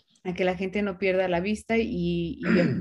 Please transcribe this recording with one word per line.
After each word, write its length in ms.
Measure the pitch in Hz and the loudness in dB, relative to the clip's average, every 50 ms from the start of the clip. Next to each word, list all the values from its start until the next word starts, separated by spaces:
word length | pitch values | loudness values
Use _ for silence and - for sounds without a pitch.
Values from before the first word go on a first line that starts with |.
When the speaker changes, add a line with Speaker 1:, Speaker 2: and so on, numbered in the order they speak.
| _ _ _ _ - | _ _ _ _ -8
Speaker 1:
a 100 | 185 175 | -6 -2
que 100 | 185 185 | 0 0
la 120 | 180 185 | 0 0
gente 260 | 180 190 185 185 208 | -2 -4 -4 -2 -2
no 160 | 202 202 185 180 | -2 -2 -2 -2
pierda 300 | 196 185 185 190 190 180 | 0 2 2 2 2 2
la 120 | 175 170 | 0 0
vista 380 | 180 208 214 208 - - 226 226 | 0 -2 -4 -4 -2 0 0 0
y, 580 | 226 - - 175 170 175 175 170 170 170 - - | 0 0 -2 -2 0 0 0 0 -2 -4 -4 -4
y 120 | - 180 | 0 2
Speaker 2:
<clears throat> 0 | |
Speaker 1:
le 120 | - 175 170 139 123 175 | 4 4 4 2 0 -2